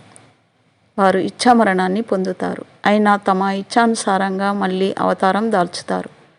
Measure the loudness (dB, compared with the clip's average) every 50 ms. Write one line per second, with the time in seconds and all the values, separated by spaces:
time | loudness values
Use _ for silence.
0 | -20 -20 -20 -20 -20 _ _ _ _ _ _ _ _ _ _ _ _ _ _ 2
1 | 2 2 2 2 0 -4 -4 0 4 4 4 6 4 2 2 0 0 -2 -2 -4
2 | -4 -4 -4 -4 -2 -4 -6 -6 -6 -8 -8 -8 -12 -14 _ _ 0 2 2 2
3 | 4 2 2 2 2 0 0 0 0 -2 -4 -6 -6 -2 0 2 2 2 2 0
4 | -2 -2 0 0 0 -2 -4 -2 -2 -2 -2 -2 -2 -2 -2 0 -2 -2 -2 -2
5 | -2 -2 0 0 0 0 0 0 0 0 0 0 0 -2 -4 -8 -8 -6 -6 -6
6 | -6 -10 -14 _ _ _ _